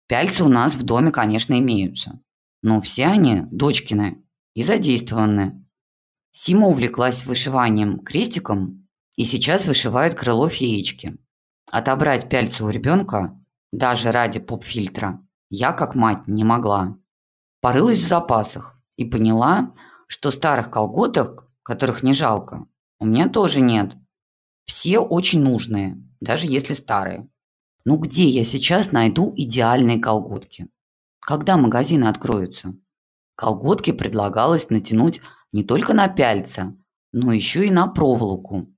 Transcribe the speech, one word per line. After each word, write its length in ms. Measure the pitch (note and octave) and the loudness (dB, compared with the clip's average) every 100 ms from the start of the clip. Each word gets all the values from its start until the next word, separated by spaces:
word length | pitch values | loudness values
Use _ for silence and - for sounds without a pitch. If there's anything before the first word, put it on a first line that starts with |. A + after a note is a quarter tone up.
| - | -4
Пяльцы 340 | A#2+ F3+ F3+ | -2 0 2
у 60 | D#3 | 4
нас 260 | B2 C3 | 4 4
в 80 | C3+ | 0
доме, 300 | B2 A#2 D#3 | -2 2 2
конечно, 440 | D3 A2 G#2+ - B2+ | 2 0 0 0 0
имеются, 640 | C3 G#2+ F#2 - - - _ _ _ _ | 2 0 -2 -6 -12 -14 _ _ _ _
но 200 | A2+ A2 | 0 0
все 260 | G2 - C#3+ | 0 -2 2
они 360 | G#3 D3+ G2+ D#2 | 4 4 2 -2
дочкины 680 | F2 C#3 - - G#2 G2+ - _ _ _ | -2 0 -2 -2 -2 -2 -6 _ _ _
и 100 | - | -6
задействованы. 1000 | C#3 A3+ E3+ A#2+ A#2 A2+ G#2+ G2+ G2 - - _ _ _ _ _ _ | -2 0 2 0 -2 0 2 2 -2 -6 -20 _ _ _ _ _ _
Сима 340 | - - F#3 G#3 | -10 0 4 4
увлеклась 580 | C#3+ A#2+ A#2+ B2 B2+ | 4 0 0 0 -2
вышиванием 760 | C3+ B2 C#3+ C3 A#2+ G#2+ G#2 - | -4 -4 -2 0 2 2 0 -2
крестиком 880 | - D#3 A#3+ - - G2+ F#2 F#2+ _ _ _ | -4 -4 -2 -4 -4 -4 -4 -8 _ _ _
и 100 | - | -6
сейчас 420 | A#2 C3+ C3+ F3+ F#3+ | -4 -2 0 0 2
вышивает 460 | C3+ B2 A#2 D#3+ | 0 0 2 0
крыло 340 | F#3 B2 A2+ D#3 | 0 0 2 2
феечки. 680 | - B2+ G#2 - - E2 - _ _ _ _ - | 0 -2 -2 -4 -10 -14 -14 _ _ _ _ -6
Отобрать 600 | - - C3 D3+ B2+ - | -4 0 2 2 2 0
пяльцы 360 | C3 G#2+ - | -2 0 -2
у 40 | G#2+ | -4
ребенка, 680 | A2+ A#2 F3+ F#3+ G#2+ F2+ - _ _ - | -2 2 2 2 -2 -4 -8 _ _ -12
даже 400 | G#2+ B2+ A#2 A#2 | -2 0 0 0
ради 260 | A#2+ A#2 A2+ | 0 0 -2
поп-фильтра, 840 | - A2+ - A#2 F#2+ - G2+ F#2 _ _ - | -8 -10 -8 -8 -8 -6 -8 -8 _ _ -14
я, 220 | G2+ B2 | -4 -2
как 240 | - C#3+ C3 | 0 -2 2
мать, 320 | A2+ G2 - | 2 0 -4
не 160 | G#2 | 0
могла. 520 | A2 A#2+ A2 G2+ F#2 G2 _ _ _ _ _ _ | 2 2 0 -2 -2 -8 _ _ _ _ _ _
Порылась 380 | B2 B2 A3 A3 | 0 2 4 2
в 80 | E3+ | 2
запасах 760 | E3+ - A#2 G#2+ - - _ _ | 0 2 0 0 -8 -16 _ _
и 100 | - | -10
поняла, 680 | A#2 A2+ A2 A2 B2+ G3 B3+ - - - - | -4 0 2 4 2 2 0 -8 -20 -20 -20
что 240 | - D3 | -6 -4
старых 400 | C3+ D#3 C3+ - | -2 0 0 -2
колготок, 800 | A#2+ G#2+ A#2+ A#3+ G#3+ A#2+ - _ _ | -2 -2 0 0 0 -2 -6 _ _
которых 400 | - A#2+ B2+ A2+ | -10 -4 -4 -2
не 80 | C3 | 0
жалко, 560 | C3+ C#3+ G#2+ - D#2+ - _ _ - | 0 0 -2 -4 -16 -18 _ _ -6
у 60 | A2 | 0
меня 220 | A#2 F3+ | 2 2
тоже 320 | - F#3 C#3+ | 2 0 2
нет. 360 | B2+ A2 G2 - _ _ _ _ _ _ | 2 2 -2 -8 _ _ _ _ _ _
Все 360 | - - E3+ G#3 | -10 -6 0 0
очень 420 | - E3+ F#3 E3 | 2 0 2 2
нужные, 580 | C3+ A#2+ A#2 G#2 G2 F2+ - - | 2 2 -2 -4 -4 -8 -18 -12
даже 260 | - C3+ E3 | -4 -2 0
если 280 | C3+ C3+ | -2 -2
старые. 540 | C#3+ - G#2 F#2+ F2 - _ _ _ _ _ | -6 -4 -4 -4 -10 -16 _ _ _ _ _
Ну 120 | - D3+ | -2 0
где 320 | D#3 - D3 | 0 2 4
я 160 | B2+ | 4
сейчас 480 | A2+ C#3 - F3+ G3 | 0 -2 0 0 2
найду 420 | B2 A2+ G2+ G3+ - | 2 2 2 -2 -2
идеальные 600 | C3 A#2+ A2+ B2+ A#2+ A2+ | -4 0 2 4 4 2
колготки? 720 | A2+ A2 F#2 G2 - - F2 _ _ _ _ _ | 0 -2 -2 -12 -12 -18 -18 _ _ _ _ _
Когда 380 | - D3+ D3+ D#3+ | -6 -4 2 4
магазины 480 | B2 A#2+ C3+ D#3+ | 4 2 0 2
откроются? 720 | A#2 G#2 - G#2+ F#2 - F#2 F#2 _ _ _ _ _ | 2 0 -4 -4 -4 -10 -14 -16 _ _ _ _ _
Колготки 560 | - A2+ G2 C#3+ G#3 - | -6 -4 -2 0 0 0
предлагалось 800 | - G2+ G#2+ G2+ G2+ B2+ E3 - | -4 -2 -2 -2 0 2 2 0
натянуть 500 | A2 F#2+ A2 D3 E3+ - - _ | -2 0 2 2 0 -10 -20 _
не 120 | G#2 | -4
только 300 | G2+ C3+ A#3 | 0 0 2
на 120 | A3 G3 | 2 2
пяльца, 680 | F#3 B2+ G#2 F#2+ - F#2+ - _ _ _ | 2 2 2 -4 -8 -10 -12 _ _ _
но 200 | B2 B2 | -4 0
еще 300 | A2+ - D#3+ | 0 0 0
и 80 | G3+ | 2
на 180 | F#3 F#3 | 4 2
проволоку, 840 | F#3 D3 A#2+ G#2+ F#2+ - G2 E2 | 2 2 2 0 -4 -8 -10 -10